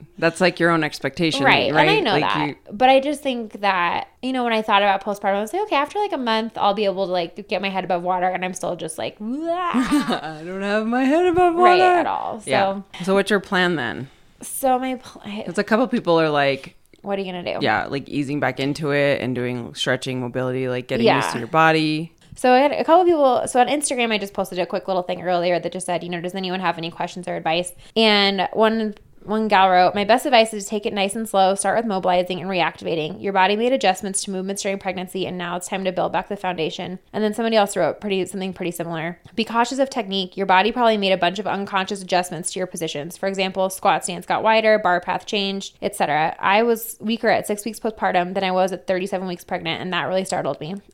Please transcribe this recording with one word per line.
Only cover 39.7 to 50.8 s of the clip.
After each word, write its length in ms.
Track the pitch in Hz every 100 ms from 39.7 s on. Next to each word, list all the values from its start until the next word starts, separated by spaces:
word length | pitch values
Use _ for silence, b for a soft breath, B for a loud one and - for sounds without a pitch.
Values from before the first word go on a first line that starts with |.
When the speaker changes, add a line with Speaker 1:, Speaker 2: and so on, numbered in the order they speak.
| 269
Speaker 2:
of 140 | 269
technique. 440 | 262 196 196 180 -
Your 120 | 190
body 240 | 185 214
probably 260 | 247 233 214
made 140 | 196
a 60 | 185
bunch 200 | 175 190
of 80 | 190
unconscious 560 | 190 196 196 185 202
adjustments 500 | 185 180 180 156 -
to 60 | 190
your 60 | 185
positions. 500 | 180 160 147 165 -
For 120 | 196
example, 420 | 190 190 190 190
squat 340 | - 202 156
stance 220 | - 175 -
got 160 | 170
wider, 380 | 220 220 220 214
bar 200 | 190 175
path 280 | 180 180 -
changed, 500 | 214 196 196 - -
et 120 | 196 -
cetera. 400 | 170 151 165 -
I 240 | 185 202
was 340 | 240 226 - -
weaker 300 | 214 226 220
at 160 | 156 -
six 180 | 208
weeks 160 | 185 160
postpartum 540 | 226 214 196 185 175
than 100 | 196
I 60 | 185
was 220 | 185 185
at 160 | 180 -
thirty-seven 400 | 185 196 185 185
weeks 160 | 175
pregnant, 380 | - 180 165 160
and 100 | 180
that 120 | 175 147
really 200 | 185 190
startled 340 | 170 147 -
me. 180 | 156 202